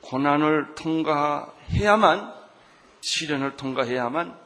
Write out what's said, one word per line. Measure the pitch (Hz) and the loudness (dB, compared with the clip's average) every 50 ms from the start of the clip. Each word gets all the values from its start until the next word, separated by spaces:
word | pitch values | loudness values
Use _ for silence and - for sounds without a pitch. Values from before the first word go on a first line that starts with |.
고난을 | - - - 131 139 147 143 147 151 151 156 156 139 - - | -12 -6 -4 -2 2 2 2 4 4 2 2 2 0 -4 -10
통과해야만, | - - 160 160 160 156 151 156 147 147 147 147 147 - - - - - - - - 202 208 208 220 214 175 160 196 214 226 - - - - - - - - - _ _ - _ _ | -10 -6 -4 -2 -2 0 0 0 0 0 -2 -2 -4 -6 -12 -18 -20 -10 -4 -2 0 4 4 6 6 8 6 6 4 0 -8 -14 -18 -20 -20 -20 -20 -20 -20 -20 _ _ -20 _ _
시련을 | - - - - 165 151 151 139 135 139 135 - | -8 -6 -4 -4 -4 -4 -4 -2 -2 -4 -6 -6
통과해야만 | 139 135 131 127 131 117 123 127 123 120 127 320 339 254 240 - - | -8 -6 -2 -2 -2 -2 -2 -2 -2 -2 -4 -4 -6 -6 -10 -20 -20